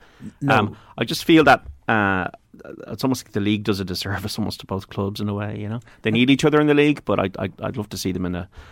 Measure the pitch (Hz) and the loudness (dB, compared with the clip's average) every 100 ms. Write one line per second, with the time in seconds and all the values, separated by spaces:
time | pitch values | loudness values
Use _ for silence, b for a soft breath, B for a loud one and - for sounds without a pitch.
0 | B B 107 B 139 110 104 - B B | B B -20 B 0 2 0 -6 B B
1 | 120 - - 160 143 123 - - - 113 | -6 -2 4 6 8 4 2 -10 -2 0
2 | 98 95 - - _ - - - - 107 | 2 0 -4 -10 _ -20 -18 -18 -14 -4
3 | 131 127 - 107 101 107 107 98 92 90 | -2 -2 -4 -2 0 0 0 -2 -2 -6
4 | 98 101 104 - 98 - - 95 - - | -6 -6 -6 -6 -6 -8 -8 -8 -6 -6
5 | 98 107 104 101 104 107 104 117 - b | -6 -4 -4 -4 -6 -8 -8 -10 -12 b
6 | 110 110 127 135 151 147 151 147 147 143 | 0 2 4 4 4 4 4 4 4 2
7 | - 98 98 - 101 - 107 113 104 95 | 0 0 0 -2 -8 -6 -8 -6 -8 -6
8 | 98 92 90 90 92 b b | -4 -4 -4 -6 -8 b b